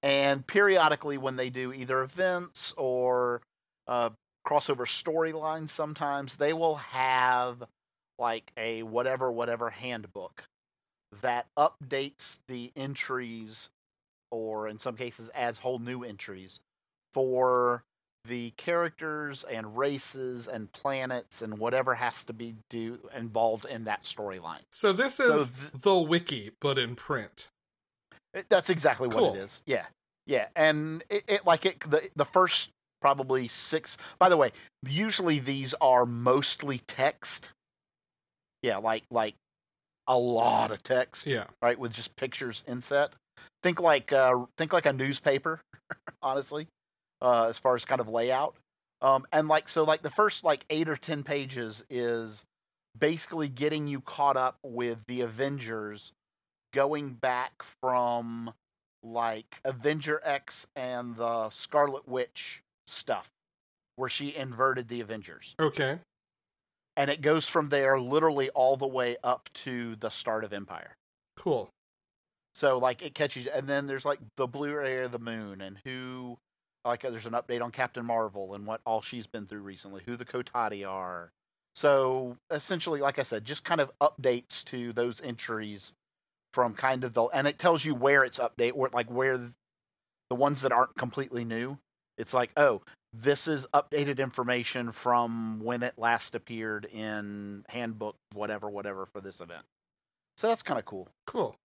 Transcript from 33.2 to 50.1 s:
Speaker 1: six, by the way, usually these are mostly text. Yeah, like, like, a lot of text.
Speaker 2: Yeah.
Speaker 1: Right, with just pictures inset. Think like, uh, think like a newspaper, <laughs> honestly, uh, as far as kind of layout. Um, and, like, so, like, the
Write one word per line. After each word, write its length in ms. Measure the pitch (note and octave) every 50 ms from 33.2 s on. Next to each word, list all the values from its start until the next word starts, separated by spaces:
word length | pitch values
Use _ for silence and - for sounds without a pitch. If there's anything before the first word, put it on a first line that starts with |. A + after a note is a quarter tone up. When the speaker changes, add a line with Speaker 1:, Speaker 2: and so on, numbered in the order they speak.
| C3+ C3 C3 C3 B2+ A#2
Speaker 1:
six, 480 | - - - - - D#3+ D#3 - - - - - - _
by 100 | F3+ F#3
the 80 | F3+
way, 160 | D#3+ C#3 A#2+ - - - - _ _ -
usually 520 | C3 C#3 D#3+ G#3 A3 G3+ - F#3+ E3+ D#3 D3
these 360 | B2+ B2+ C#3 C3+ C3+ C3 C3 -
are 240 | - C3+ B2+ B2 B2
mostly 720 | A#2+ A#2+ A#2 A#2+ B2+ B2+ C#3 C3+ - - - - C#3+ C3+ B2 -
text. 640 | - - - C3 D3 - _ - - - - - - _ _ _ _ _ _ _ _ _ _ _ _ _ _ _ _ _ _ _ _ _ _ -
Yeah, 160 | B2 G#2+ F#2+
like, 260 | G#2 A2+ A2 A2 - _
like, 240 | B2 A#2 A2 G#2+ G#2 _ _ _ _ _ _ _ _ _ _ _ _ _ _
a 120 | - B2+ B2+
lot 520 | A#2+ B2 A#2+ A2+ A#2+ A#2 A2 A2 A2+ G#2+
of 120 | A2 F#2+ _
text. 440 | - C3 B2 C3 - - - -
Speaker 2:
Yeah. 180 | D#3 C3+ A#2 G2+ - - _ -
Speaker 1:
Right, 160 | A#2+ B2 B2+
with 140 | C3 A#2 A2+
just 240 | A2 A#2 - _
pictures 480 | - - C3 B2 - C#3 B2 A2 - -
inset. 460 | - B2 B2 A#2 - C#3+ C#3+ D3 C#3+ - _ _ _ _ - - - _ _ -
Think 180 | F3+ F3 E3
like, 320 | F3+ E3+ D3+ C#3 A#2 - C#3+
uh, 320 | C3+ C3 B2+ B2+ B2 B2 - _ -
think 140 | E3+ D#3 -
like 140 | F3 D#3+
a 60 | D3 C#3
newspaper, 680 | C3 C3 C3+ C#3 - _ D3+ C3+ C3+ - E3 D#3+ D#3+ - _ _ - _ _
<laughs> 320 | - _ _ - - _ -
honestly, 440 | - C3 C#3 C3+ - C#3+ D3+ D#3 D#3+ _ _ _ _ _ _ _ _ _ _ -
uh, 240 | B2+ B2 A#2 A2+ A#2
as 100 | A2+ -
far 160 | - C3 B2+
as 100 | A#2+ -
kind 160 | - C3+ B2+
of 80 | A#2+ G#2+
layout. 460 | A2 A#2 A#2 B2 B2+ C3 C#3+ D#3+ - _ _ _ _ _ _ _ _ _ -
Um, 240 | C3+ C3+ C3+ C3 - -
and, 160 | D#3 D#3 D#3
like, 200 | D#3 D#3 D#3 -
so, 160 | - E3+ D#3
like, 160 | D#3 D#3 D#3+ -
the 80 | D3+